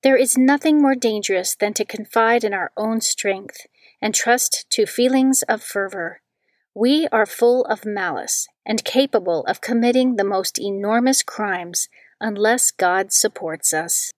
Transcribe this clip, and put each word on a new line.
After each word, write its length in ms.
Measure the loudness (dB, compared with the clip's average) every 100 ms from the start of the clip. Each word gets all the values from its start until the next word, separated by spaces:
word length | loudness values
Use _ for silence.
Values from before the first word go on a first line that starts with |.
There 140 | 4 4
is 200 | 4 4
nothing 440 | 4 4 4 4
more 140 | 4 2
dangerous 600 | 0 -2 -2 -2 -2 -2
than 180 | -2 -2
to 100 | -6
confide 580 | -8 -4 0 2 2
in 100 | 0
our 200 | -4 -6 -4
own 240 | -4 -2
strength 640 | -4 -4 -2 -4 -6 -20 -20 _ _ _
and 120 | -4
trust 560 | -2 2 0 0 -4 -6
to 140 | -2 -2
feelings 580 | 2 2 4 2 2
of 200 | 0 -4
fervor. 580 | -4 -6 -6 -6 -10 -10 _ _ _ _ _
We 340 | -2 2 2 2
are 120 | 0 0
full 380 | 2 2 4 0
of 200 | -2 -4
malice 600 | -6 -4 -6 -6 -6 -6 _ -6
and 180 | -4
capable 600 | -2 2 2 2 0 -2 -2
of 160 | -6
committing 540 | -2 0 2 4 2 2
the 100 | 0
most 340 | 0 -4 -6
enormous 640 | -6 -4 0 2 2 0
crimes 640 | -2 -6 -6 -6 -6 -8 -8 _ _ _
unless 520 | -8 0 0 2 0
God 420 | 0 0 0 0
supports 600 | 0 0 -2 -10 -4 -4
us. 380 | -4 -4 -4 -6